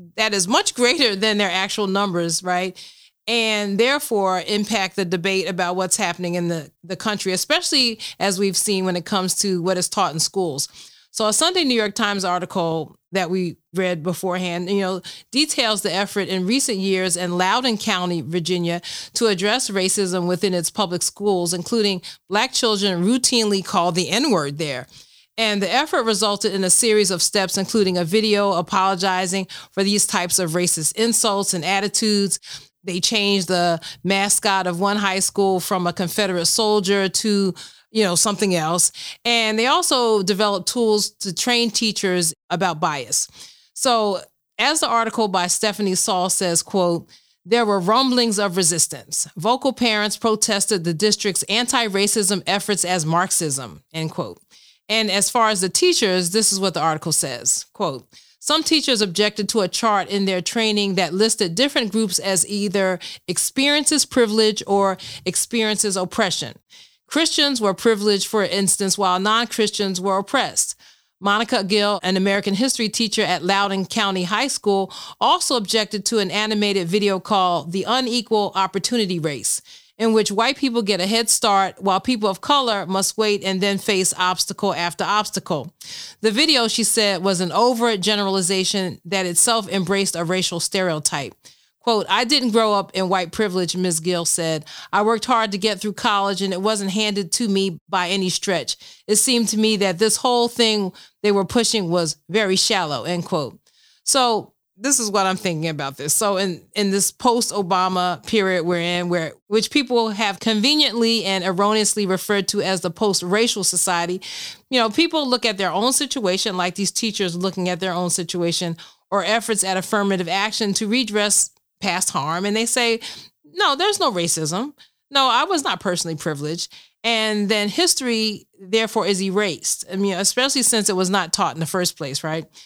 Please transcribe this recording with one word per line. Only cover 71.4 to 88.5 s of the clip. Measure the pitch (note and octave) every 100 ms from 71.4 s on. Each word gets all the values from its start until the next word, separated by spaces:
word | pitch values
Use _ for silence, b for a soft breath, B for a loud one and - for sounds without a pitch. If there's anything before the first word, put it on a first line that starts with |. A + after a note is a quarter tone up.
| A3+ A#3
Gill, | F#3+ G#3 G#3 G3+
an | F3+ F#3+
American | G3 G3+ G3+
history | G3 C4 - A3
teacher | - A3+ A3
at | F3 F3+
Loudoun | F3 G3 G3+ G3 F3+
County | A#3 G3+ F#3+
High | F3 G#3+ C4+
School, | - G#3 G3 F#3+ B B -
also | A#3 F4 - B3+
objected | F#3+ A3 G#3 G#3 -
to | A3+
an | G3
animated | G3+ G#3+ G#3+ G#3 G3 E3+
video | G#3 G3+ F#3+
called | - G3+ F#3 F3 E3+
The | F#3+ F#3+
Unequal | B3+ B3+ A#3+ - G#3+ G3+
Opportunity | F#3 F#3+ G3 - A#3+ G3 F3
Race, | D3+ C3+ - - B B B -
in | A3+
which | A3 G#3
white | G3+ A#3 C#4+
people | C4+ A#3
get | G#3 F#3+
a | F#3+
head | A3+ A#3
start | - A3 G3 F#3+ -
while | G3 F#3+
people | B3+ B3 G#3+
of | F#3+
color | - C#4+ B3 G3+
must | E3+ F#3+ F#3+ -
wait | G#3+ G#3
and | F#3+ F#3+
then | G3+ G3
face | - F#3+ F3+ -
obstacle | F#3 F3+ - G3 G3+
after | D#3 F3 -
obstacle. | E3+ G#3 G#3 F#3+ - D#3 D#3 - B B B B
The | A3
video, | G#3+ D#4 C#4 A3+
she | -
said, | G#3 - G#3 F3+
was | F#3+ F3+
an | F3+
overt | F3+ A#3+ A#3 A#3+ G#3
generalization | F#3 G#3 G3 F#3+ F3+